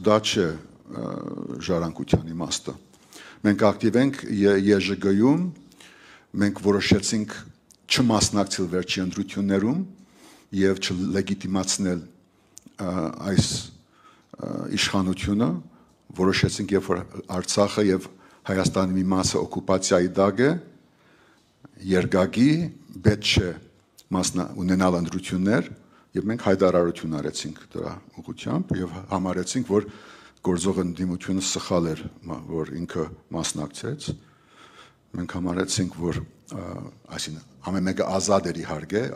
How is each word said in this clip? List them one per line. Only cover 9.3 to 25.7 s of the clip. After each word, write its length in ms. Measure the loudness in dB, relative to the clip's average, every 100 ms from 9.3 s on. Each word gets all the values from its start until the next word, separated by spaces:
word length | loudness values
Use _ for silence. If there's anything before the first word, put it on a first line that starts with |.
| -2 0 2 2 0 -4 -10 -20 _ -20 -20 -8
և 240 | 2 2 2
չլեգիտիմացնել, 1200 | -2 -2 -2 -2 -2 -4 -2 -2 0 -2 -2 -2 -6 _ _ _ _ -20 -20 -8
ը, 120 | -4 -2 -4 -6 -2
այս, 200 | 0 0 -2 -8 -18 _ _ -20 _ _ -12
ը, 120 | -8 -8 -4 -2
իշխանությունը, 680 | 0 0 0 0 0 2 2 -2 -8 _ _ _ -12 0
որոշեցինք, 580 | 2 4 2 0 0 0
երբ 100 | 2
որ 140 | -2 -4 -12 -8
Արցախը 500 | -6 -2 2 2 4 4
և 180 | 2 -2 -18 -20 _ -4
Հայաստանի 480 | 0 2 2 2
մի 100 | 2 2
մասը 300 | 2 2 0
օկուպացիայի 720 | -2 -4 0 0 4 4 4
տակ 280 | 4 2 4 2
է, 40 | 2 -6 -20 _ _ _ _ _ _ _ _ -20 -12 0 2
երկակի, 500 | 4 2 2 4 4 4 0 -8 -18 0 2
պետք 240 | 2 2
չէ 180 | 2 0 -4 -14 _ _ _ -4
մասնա-, 320 | -2 0 -2 -4 -4
ունենալ 380 | 0 4 4 2
ընտրություններ, 720 | 0 -4 -4 0 2 2 0